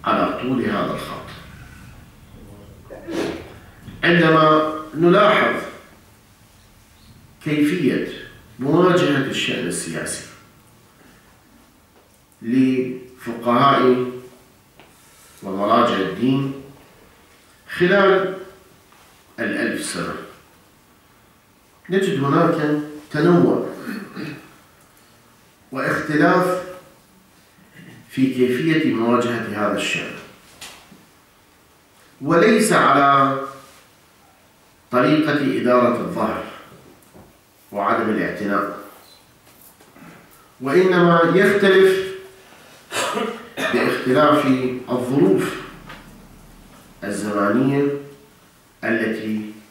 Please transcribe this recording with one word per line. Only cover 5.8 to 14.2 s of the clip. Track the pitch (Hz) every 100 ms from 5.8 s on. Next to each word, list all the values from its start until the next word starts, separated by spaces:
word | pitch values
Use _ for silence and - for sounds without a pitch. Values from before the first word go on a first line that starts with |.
| - - - - _ _ _ - _ _ _ _ - - - -
كيفية | 151 151 - 180 131 - - - - - - -
مواجهة | 131 165 185 175 147 139 -
الشأن | - - 110 -
السياسي | - - 80 - - - - - _ _ _ _ _ - - _ _ _ _ _ _ _ _ _ _ _ _
لفقهاء | 113 131 131 131 127 - - - 117 117 117 120 143 - 127 127 123 -